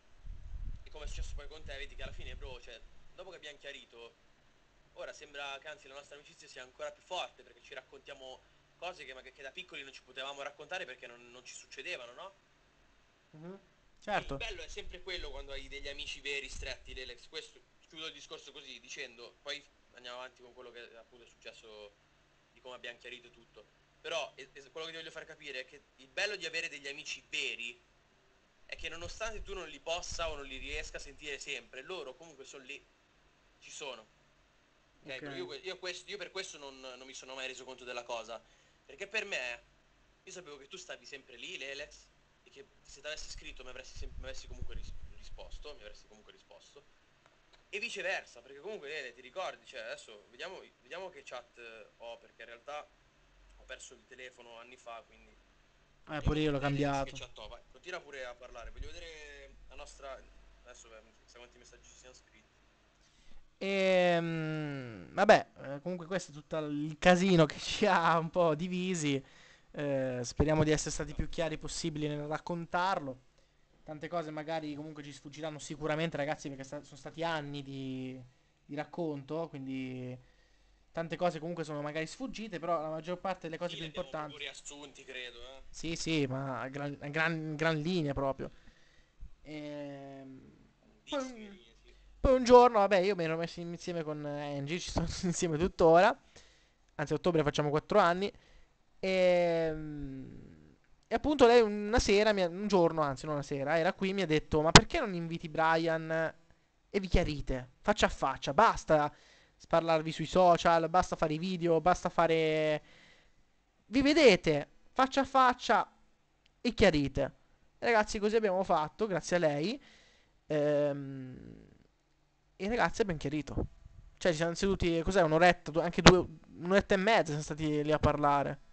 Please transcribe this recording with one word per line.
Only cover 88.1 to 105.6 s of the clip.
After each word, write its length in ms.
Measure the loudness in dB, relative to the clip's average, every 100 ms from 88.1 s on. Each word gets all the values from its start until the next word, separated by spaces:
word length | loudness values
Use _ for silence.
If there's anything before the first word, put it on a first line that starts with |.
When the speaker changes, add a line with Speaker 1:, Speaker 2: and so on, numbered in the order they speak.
Speaker 2:
proprio. 380 | 0 -2 -2 -8 -12 -20 -20 -20 -20 -20 -16 -16 -14
Ehm, 1000 | -14 -10 -10 -10 -10 -12 -14 -16 -16 -18 -20 -20 -20 _ _ _ -8
poi 120 | -6
Speaker 1:
Pochissime 260 | -6 -10 -16
Speaker 2:
un, 60 |
Speaker 1:
linee, 240 | -18 -20 -20
sì. 100 | -20 -20 -20 2
Speaker 2:
poi 140 | 6 6
un 80 |
giorno, 360 | 12 12 12 8
vabbè, 180 | 6 6
io 180 | 4 2
mi 80 |
ero 140 | 0 0
messo 220 | -4 -6
insieme 440 | -10 -8 -6 -4
con 200 | -4 -6 -6
Angie, 540 | -6 -4 -4 -4 -4
ci 100 | -2
sto 120 | -2
<laughs> 240 | -2 -2 -2
insieme 320 | 0 0 2
tuttora. 580 | 0 6 10 10 8 4 -6 -20 -20 -20 _ _ _ -8
Anzi, 180 | -4
a 20 | 0
ottobre 280 | 2 4
facciamo 260 | 4 2 2
quattro 280 | 0 4 6
anni. 320 | 6 4 -2 -6 -20 -20 -20 _ _ -6
Ehm, 1600 | 0 4 6 6 4 2 0 -2 -6 -8 -8 -10 -12 -16 -18 -20 -20 -20 _ -20 -4
e 80 | 0
appunto 320 | 2 8 10
lei 140 | 10
una 380 | 8 2 2 2
sera, 340 | 6 6 6
mi 80 | 4
ha, 40 | 2
un 200 | 0 4
giorno, 340 | 6 6 4
anzi 240 | 0 -2 -4
non 100 | -4
una 80 |
sera, 340 | -4 -4 0 2
era 140 | 2
qui, 200 | 2 0
mi 80 | 0
ha 40 | 2
detto: 340 | 2 4 2
"Ma 100 | 6
perché 280 | 6 6 0
non 140 | -2 -4
inviti 340 | -6 -6 -6
Brian 640 | 0